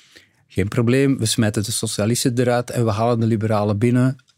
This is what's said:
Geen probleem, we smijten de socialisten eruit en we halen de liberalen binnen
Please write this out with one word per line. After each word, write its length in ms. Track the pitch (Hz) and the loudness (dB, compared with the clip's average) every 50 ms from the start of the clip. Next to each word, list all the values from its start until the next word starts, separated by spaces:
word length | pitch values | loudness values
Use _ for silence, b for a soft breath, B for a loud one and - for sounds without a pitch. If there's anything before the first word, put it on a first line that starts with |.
| B B B B B B B B B | B B B B B B B B B
Geen 200 | B - 98 92 | B -4 -4 -4
probleem, 500 | 104 - 123 117 117 127 135 139 139 135 | -2 -2 0 0 2 2 2 4 2 2
we 80 | - 110 | 0 0
smijten 380 | 107 - - 110 104 - 110 98 | -2 0 0 0 0 0 -2 -4
de 80 | - | -4
socialisten 680 | - - - 107 - - 101 113 120 - - 139 117 123 | -4 -6 -6 -6 -4 -2 -2 -2 0 0 0 -2 0 0
eruit 300 | 123 123 120 123 123 - | 0 0 0 0 -2 -4
en 160 | - 123 117 | -2 -2 0
we 60 | 113 | 0
halen 280 | 101 104 113 120 120 113 | 0 0 0 0 0 2
de 60 | 113 | 0
liberalen 520 | 110 113 101 107 110 110 104 104 104 104 | 0 0 0 0 0 0 0 0 0 0
binnen 380 | 101 120 123 123 127 123 131 131 - _ _ _ | 2 2 2 2 2 2 0 -2 -4 _ _ _